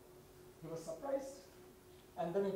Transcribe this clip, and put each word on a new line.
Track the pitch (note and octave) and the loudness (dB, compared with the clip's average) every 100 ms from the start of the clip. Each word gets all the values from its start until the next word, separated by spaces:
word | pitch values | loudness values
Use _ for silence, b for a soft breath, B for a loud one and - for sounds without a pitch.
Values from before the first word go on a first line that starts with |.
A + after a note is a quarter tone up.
| - - - - - - | -18 -18 -18 -18 -18 -12
He | D#3+ | -6
was | E3 | -4
surprised. | - - C#4 C#4 - - - - - - - - - - | -4 -2 2 2 2 -6 -14 -16 -16 -18 -18 -18 -8 0
And | E3+ | 4
then | F#3+ | 6
he | G3 | 6